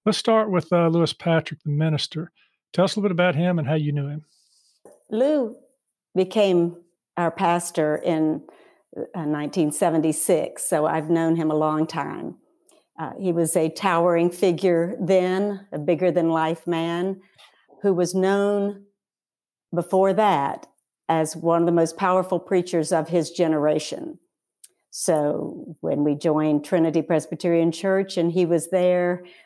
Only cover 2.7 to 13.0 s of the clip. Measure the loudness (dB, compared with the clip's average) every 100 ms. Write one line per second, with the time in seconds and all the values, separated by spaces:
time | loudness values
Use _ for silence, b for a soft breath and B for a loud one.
2.7 | 0 0 0 -2 2 2 2 0 0 0
3.7 | -2 0 -2 -4 -8 -14 _ _ _ _
4.7 | _ -20 -20 -6 0 2 2 -2 -6 _
5.7 | _ _ _ _ -2 0 2 4 4 2
6.7 | -2 _ _ _ -4 -2 0 0 0 -2
7.7 | -2 0 0 0 0 0 -2 B B B
8.7 | B _ -12 -10 -6 -4 -4 -2 -2 -2
9.7 | 0 0 2 0 0 2 0 0 -6 -2
10.7 | 0 0 0 0 2 2 2 0 0 0
11.7 | 0 -2 -4 -8 -8 -12 -14 b b b
12.7 | b b -12